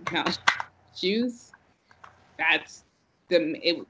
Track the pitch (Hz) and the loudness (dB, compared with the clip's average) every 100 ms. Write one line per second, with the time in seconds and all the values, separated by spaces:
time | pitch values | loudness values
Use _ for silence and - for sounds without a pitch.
0 | - 165 147 - - - - _ _ - | -4 0 0 0 -2 -2 -8 _ _ -4
1 | 185 214 247 233 - - _ _ _ _ | 0 0 -2 -6 -18 -20 _ _ _ _
2 | - _ _ - 160 156 - - _ _ | -20 _ _ -4 0 0 -2 -18 _ _
3 | _ _ _ 175 156 160 170 165 - | _ _ _ 2 2 -2 -2 -2 -6